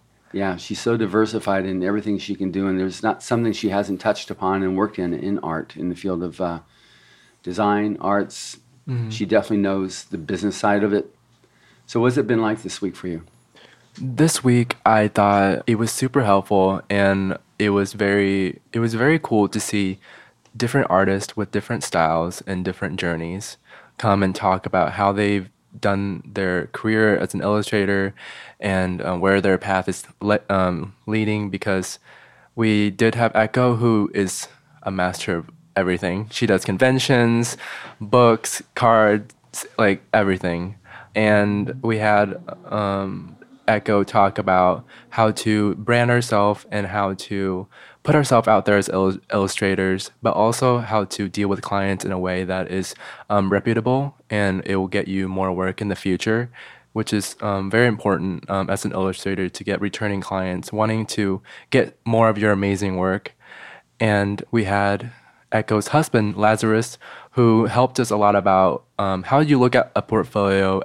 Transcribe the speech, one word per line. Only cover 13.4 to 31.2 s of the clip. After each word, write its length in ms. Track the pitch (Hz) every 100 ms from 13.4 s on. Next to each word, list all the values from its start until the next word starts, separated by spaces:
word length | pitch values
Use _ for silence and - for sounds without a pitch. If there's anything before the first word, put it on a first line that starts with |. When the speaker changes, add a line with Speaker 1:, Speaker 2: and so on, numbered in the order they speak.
| _ _ - _ _ -
Speaker 2:
This 460 | 135 120 160 -
week, 320 | 127 120 117 - -
I 220 | 110 107
thought 560 | - 101 101 98 85 -
it 100 | 107
was 160 | 113
super 340 | - 131 131 107
helpful, 560 | 98 - 101 95 95 -
and 480 | 101 98 98 95 - _ -
it 120 | 107
was 240 | 101 98
very, 640 | 107 101 101 98 98 92 - _
it 60 | 117
was 160 | 117 113
very 220 | 135 160
cool 300 | - 110 98
to 120 | 107
see 360 | - 104 95 95 - - - _ _ 110
different 360 | 120 139 -
artists 460 | 92 98 98 - -
with 140 | 101
different 340 | 101 - 117 -
styles 560 | 90 80 82 87 - -
and 200 | 92 92
different 340 | 90 92 92
journeys 560 | 90 82 82 92 - - _ - - -
come 240 | 113 101
and 140 | 95 92
talk 300 | 101 92 -
about 260 | 92 80
how 220 | - 101
they've 360 | 101 101 101 92 _ _ -
done 420 | 104 98 101 92
their 440 | - 98 95 90 -
career 500 | - 110 110 107 101
as 160 | -
an 80 | 101
illustrator 720 | 101 107 101 107 98 98 98 - - - - -
and, 420 | 104 95 92 90
uh, 160 | - 90
where 240 | 95 98
their 160 | 98 92
path 320 | 101 95 92
is 140 | 92 - -
le-, 180 | 104 104 -
um, 480 | 98 92 85 92 - -
leading, 420 | 110